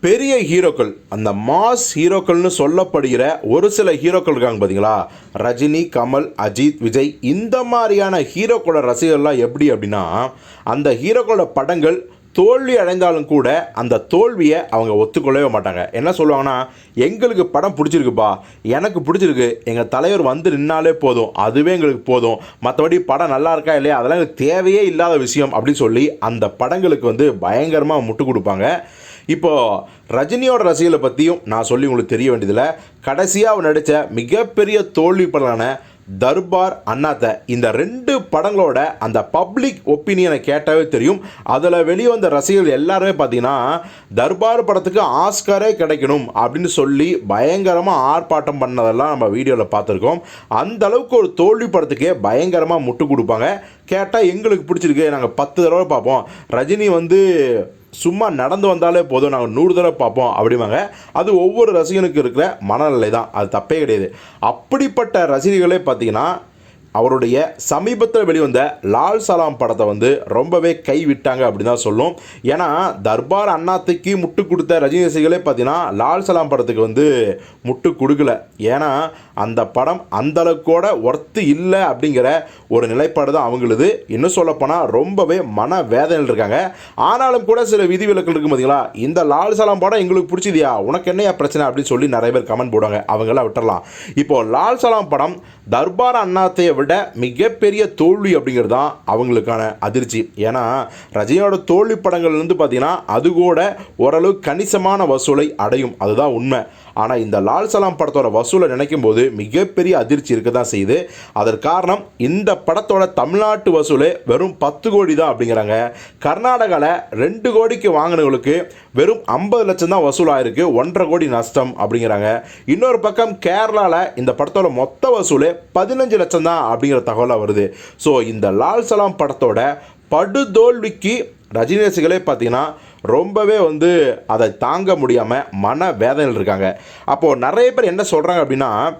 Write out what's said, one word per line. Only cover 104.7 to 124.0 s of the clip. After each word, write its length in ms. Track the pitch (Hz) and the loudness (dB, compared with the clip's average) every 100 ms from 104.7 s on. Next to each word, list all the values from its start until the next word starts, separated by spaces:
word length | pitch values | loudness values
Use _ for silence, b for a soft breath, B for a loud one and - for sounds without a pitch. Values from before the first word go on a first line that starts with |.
| 202 185 196 | 0 0 0
வசூலை 500 | 180 135 - 139 151 - | 2 0 2 0 0 -2
அடையும், 380 | 104 123 123 - | -2 0 -2 -4
அதுதான் 320 | 101 107 143 | -2 0 0
உண்மை. 280 | 117 127 131 - B B | 0 -2 -2 -4 B B
ஆனா, 200 | - 113 | -4 -2
இந்த 260 | 123 113 101 | -2 0 0
லால் 280 | 98 143 214 | 0 0 0
சலாம் 280 | 214 196 151 | 0 0 -2
படத்தோட 320 | 160 143 123 | -2 0 2
வசூலை 380 | 107 117 190 170 | 0 0 2 2
நினைக்கும் 320 | 127 143 156 | 0 -2 0
போது 300 | 113 110 131 | 2 4 2
மிகப்பெரிய 680 | 107 107 113 202 - 175 175 | 0 -4 -2 0 0 2 2
அதிர்ச்சி 340 | 117 143 - | 2 -2 0
இருக்க 180 | 117 110 | -2 0
தான் 160 | 120 120 | -2 -2
செய்யுது. 340 | 107 98 147 175 B B | -2 0 0 -2 B B
அதற்கு 360 | - 107 110 147 | -2 -2 0 0
காரணம், 360 | 175 180 202 - _ | 0 0 -2 -4 _
இந்த 460 | - 180 208 196 - | -2 -2 0 -2 0
படத்தோட 460 | 175 214 196 185 | -2 0 0 2
தமிழ்நாட்டு 680 | 185 131 185 214 214 208 165 | 0 -2 0 0 0 2 2
வசூலே 360 | 151 143 139 - - | 2 2 2 0 -2
வெறும் 300 | 123 185 - | 0 0 -2
பத்து 320 | 143 147 220 | -4 -2 0
கோடி 240 | 202 185 | 2 2
தான் 220 | 151 160 120 | 2 0 0
அப்படிங்கிறாங்க. 560 | 120 113 107 110 120 B B - | 0 0 0 0 -2 B B -8
கர்நாடகால 800 | 147 165 240 247 220 170 147 170 - | -4 -2 0 0 2 0 0 -2 -6
ரெண்டு 420 | 107 143 226 233 | -2 -2 -2 0
கோடிக்கு 400 | 220 226 240 202 | 2 2 0 0
வாங்கினவங்களுக்கு 800 | 160 160 170 147 131 143 160 175 B B | 0 0 2 2 0 0 -2 -4 B B
வெறும் 260 | 120 170 226 | 0 2 0
ஐம்பது 400 | - 123 196 240 | -2 -4 0 0
லட்சம் 240 | 208 185 170 | 0 0 0
தான் 140 | 190 | 2
வசூலாயிருக்கு, 720 | 147 - 165 139 120 110 170 | 2 2 2 2 0 0 0
ஒன்றரை 360 | 123 147 180 170 | 2 0 0 0
கோடி 160 | 170 156 | 0 0
நஷ்டம் 480 | 120 113 - 127 123 | -2 -2 -2 -2 -4
அப்படிங்கிறாங்க. 640 | 104 117 113 104 104 113 B B | -2 -2 0 0 0 -2 B B
இன்னொரு 360 | - 160 254 240 | -2 0 2 2
பக்கம், 380 | 208 - 226 202 180 | 0 0 -2 -2 -2
கேரளால 640 | 185 220 214 196 165 | 0 0 2 2 0